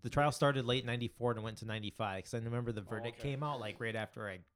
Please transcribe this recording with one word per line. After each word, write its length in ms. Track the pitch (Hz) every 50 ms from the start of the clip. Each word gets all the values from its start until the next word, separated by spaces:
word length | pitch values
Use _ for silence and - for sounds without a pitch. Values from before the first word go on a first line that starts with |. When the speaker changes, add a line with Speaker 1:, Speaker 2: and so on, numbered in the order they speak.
Speaker 1:
the 80 | - 117
trial 220 | - 147 143 147
started 340 | 131 - 151 143 139 135 123
late 200 | 120 123 131 123
ninety-four 480 | 120 117 120 120 113 - - 123 120 117
and 100 | 110 107
went 140 | 113 110 107
to 60 | 113
ninety-five. 580 | 110 110 110 107 104 - - 113 101 95 95 92
'Cause 100 | - -
I 40 | 117
remember 320 | 110 117 120 123 120 117
the 100 | 113 107
Speaker 2:
Oh, 40 | 98
Speaker 1:
verdict 340 | 85 113 110 117 120 117 -
Speaker 2:
okay. 100 | 117 139
Speaker 1:
came 140 | 135 135 151
out, 160 | 147 147 123
like, 200 | 113 107 104 -
right 160 | 120 113 110
after 320 | 110 107 - - 117 110 101
I 120 | 95 92 85 _ _